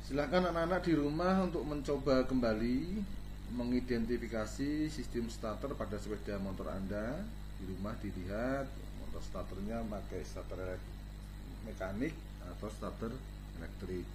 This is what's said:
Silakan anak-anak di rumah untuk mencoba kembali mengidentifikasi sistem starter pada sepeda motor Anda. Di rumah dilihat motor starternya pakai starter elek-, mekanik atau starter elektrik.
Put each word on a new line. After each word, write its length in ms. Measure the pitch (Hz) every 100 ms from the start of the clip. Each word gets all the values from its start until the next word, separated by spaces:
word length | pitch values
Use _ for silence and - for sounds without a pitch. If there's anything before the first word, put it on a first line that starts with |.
| -
Silakan 400 | 139 147 180 180
anak-anak 320 | 165 165 180
di 160 | 180 151
rumah 460 | 143 151 180 190 180
untuk 160 | 165 147
mencoba 580 | 147 147 139 143 131 127
kembali 720 | 131 117 107 117 127 165 208 196 - - - -
mengidentifikasi 1400 | 123 120 123 120 117 113 120 113 113 107 - 139 151 151
sistem 400 | 147 120 120 113
starter 460 | - 110 107 135 -
pada 240 | 107 101
sepeda 380 | 101 104 - 101
motor 300 | 95 92 85
Anda. 480 | 90 95 104 113 156 220 - - -
Di 80 | 92
rumah 240 | 92 101 113
dilihat 640 | 104 92 92 104 127 135 135 - - - -
motor 160 | -
starternya 640 | - 95 - 92 101 113 113
pakai 400 | 104 92 92 73
starter 320 | 95 90 90
elek-, 360 | 92 92 - - - - - - - - 110
mekanik 480 | - 95 101 151 - - - 87 85
atau 160 | 104
starter 400 | - 101 - 113 131 - - - -
elektrik. 460 | - - 92 90 -